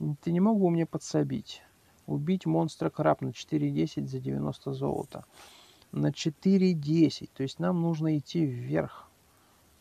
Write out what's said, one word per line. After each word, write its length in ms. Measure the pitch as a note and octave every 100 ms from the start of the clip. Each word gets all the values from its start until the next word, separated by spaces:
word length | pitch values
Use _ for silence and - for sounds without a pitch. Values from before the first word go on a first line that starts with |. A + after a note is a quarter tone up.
| D#3 D3
Ты 100 | -
не 80 | F3
мог 200 | G3+ A3
бы 100 | F3+
мне 160 | E3+ D#3+
подсобить? 760 | D#3 - D#3 C#3+ C3 - - - _ _ _ -
Убить 400 | D3 D3+ F#3 D#3+
монстра 440 | D#3+ E3 - D#3+
краб 320 | - D#3 D3
на 120 | C3
четыре 380 | B2 - D#3 C#3+
десять 380 | C#3+ D#3+ - C#3
за 100 | C3
девяносто 540 | C3 C#3 C#3+ C#3 -
золота. 520 | C3+ C#3 - - - - - - - - - _
На 220 | C#3+ D3
четыре 600 | D3 E3 - F#3+ G3 F#3
десять. 580 | E3 C#3+ E3 D3+ - -
То 100 | -
есть 160 | C3+ -
нам 220 | F3 F3+
нужно 360 | E3+ D#3+ D#3+ D3+
идти 280 | - E3+ D3+
вверх. 640 | B2 B2+ D#3 D3 - - _ _ _ _ _ _ _